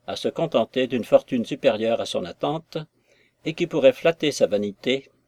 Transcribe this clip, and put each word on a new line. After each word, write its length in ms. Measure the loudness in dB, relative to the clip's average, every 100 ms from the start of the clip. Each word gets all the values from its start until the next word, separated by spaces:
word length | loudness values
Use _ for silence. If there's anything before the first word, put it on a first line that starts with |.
| -10
à 100 | -6
se 120 | -6
contenter 580 | -2 -2 0 0 -2 -2
d'une 180 | -2
fortune 420 | 2 2 2 -4 -4
supérieure 540 | 0 0 2 0 -2
à 60 | -2
son 180 | -6
attente, 540 | -6 -6 -4 -4 -8 -12 -12 _ _ _ _ _ -10
et 80 |
qui 120 | -4 -4
pourrait 280 | 6 6
flatter 380 | 6 0 2 -2
sa 140 | 0 0
vanité 640 | 0 -2 -6 -2 -2 -4 _